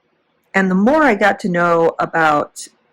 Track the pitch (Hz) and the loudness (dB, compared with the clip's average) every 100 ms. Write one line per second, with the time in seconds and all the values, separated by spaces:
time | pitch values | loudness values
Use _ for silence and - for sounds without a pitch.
0 | _ _ _ _ _ 196 190 185 208 311 | _ _ _ _ _ -2 0 2 2 2
1 | 302 214 202 202 208 175 175 170 165 - | 2 2 0 -2 -4 -2 0 2 0 -2
2 | 165 165 160 147 - - - _ _ | -4 0 0 0 -2 -10 -20 _ _